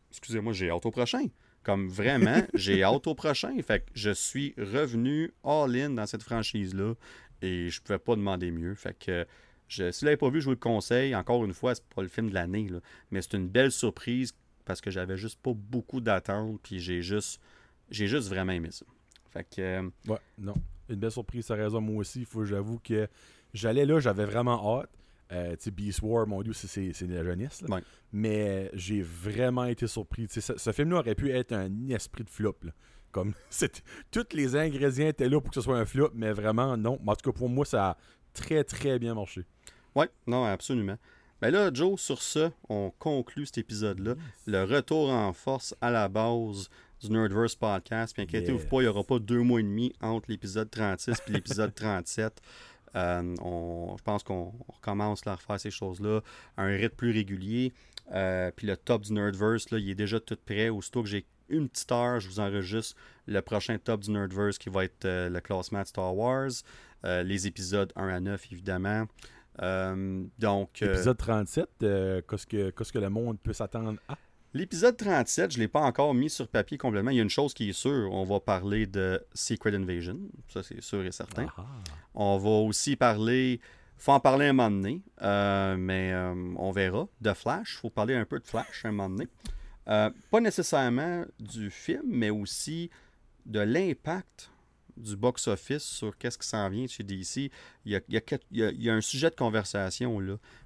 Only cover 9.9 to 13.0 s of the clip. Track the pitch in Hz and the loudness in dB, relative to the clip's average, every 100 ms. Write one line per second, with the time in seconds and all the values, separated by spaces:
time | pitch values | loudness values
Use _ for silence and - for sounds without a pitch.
9.9 | - 147 147 135 151 135 127 120 113 - | 0 2 4 2 2 2 0 2 0 2
10.9 | 120 135 113 92 123 107 90 127 120 - | 2 2 0 2 2 2 0 0 -2 -4
11.9 | - 92 - 110 95 87 101 104 87 - | -6 -4 -2 -2 0 -2 -2 -4 -6 -12
12.9 | - | -20